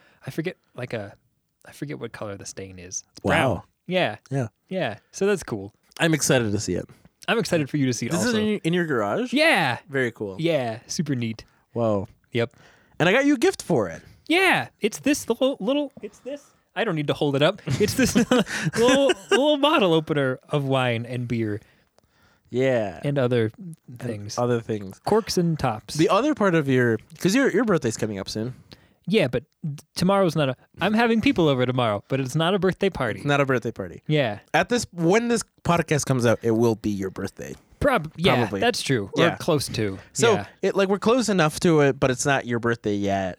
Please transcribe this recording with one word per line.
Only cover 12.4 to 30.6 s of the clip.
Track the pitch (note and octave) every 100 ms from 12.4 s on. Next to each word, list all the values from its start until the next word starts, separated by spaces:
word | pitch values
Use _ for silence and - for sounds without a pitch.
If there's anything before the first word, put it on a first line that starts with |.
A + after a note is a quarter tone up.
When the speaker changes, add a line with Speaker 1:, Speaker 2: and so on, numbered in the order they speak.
| A#2 - - _ _ -
Speaker 2:
And | E3
I |
got | A#3 C#4+
you |
a | C#4
gift | F4+ -
for | - D3+ F#2
it. | D#2 - - -
Speaker 1:
Yeah. | E4 F#4 F#3+ A#2 _
It's | A3 -
this | C4+ D4 -
little, | A#3 C4 C#4
little, | G3+ C#4+ C#4 -
it's | G3+ -
this. | B3 C#4+ - _ _
I | -
don't | G#3+ D#3+
need | D3
to |
hold | C#3 D3+ C3+
it |
up. | D3+ G#3+ - C3
It's | G#3
this | - A#3+ A3+
<laughs> | A3+ B3 - - D#3 -
little, | A#3+ C#4 C#4 F4+ -
little | G4 D4 D4
bottle | C#4+ D#4+ F#3+
opener | D#3+ D#3 D3 C3 B2+ -
of | D3+
wine | C3+ C3+ B2+ A#2 A#2+
and | B2 A#2+
beer | A#2+ G#2+ G#2 - _ _ _ _ _ _ _ _
Speaker 2:
Yeah. | A#2+ C3 B2 G2+ E2
Speaker 1:
and | C#3+ C#3+
other | B2 B2 A2 -
Speaker 2:
And | F#3 D#3+ - A#2+
Speaker 1:
things. | B2 G#2 G#2 -
Speaker 2:
other | B2 A#2+
things. | A2+ G#2+ F#2+ -
Speaker 1:
Corks | - G#3+ - -
and | E3+ D#3
tops. | C3 A2 -
Speaker 2:
The | D3 D#3+
other | F#3+ D4
part | D4 G3+
of | E3 C#3
your, | B2+ A#2+ A2 - -
'cause | F3
your, | A#3 B3+
your | F3
birthday's | A#3+ E3+ A#2+ -
coming | A2 G2
up | G2
soon. | A2 A#2 - - - _ _ -
Speaker 1:
Yeah, | G#3+ C#3
but | B2 - _
t-, | D#3+ C#3+ - -
tomorrow's | F3+ G3 F#3 D#3+
not | C#3
a, | B2+